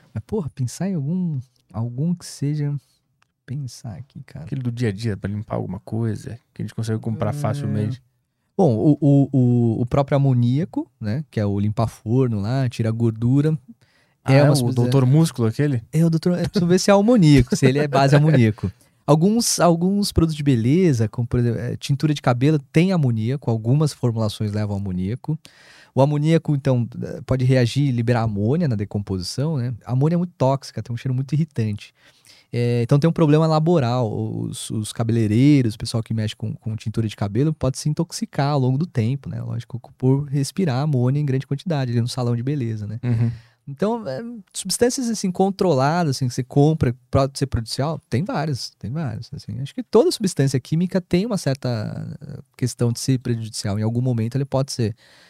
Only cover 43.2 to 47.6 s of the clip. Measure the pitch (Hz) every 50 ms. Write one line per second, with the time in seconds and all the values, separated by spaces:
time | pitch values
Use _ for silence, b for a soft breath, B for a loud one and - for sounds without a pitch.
43.2 | 117 117 120 117 B B B _ _ 143 139 - 185 214 233 233 214 160 131 175
44.2 | 233 233 240 220 185 _ - - - 190 - - 240 247 - - 247 233 220 -
45.2 | - 190 175 - 190 196 190 - 196 180 151 131 131 143 160 180 175 147 127 -
46.2 | 131 123 - - 127 - - 143 143 156 160 160 - 127 120 - _ _ - 135
47.2 | 135 135 139 - 143 127 - 117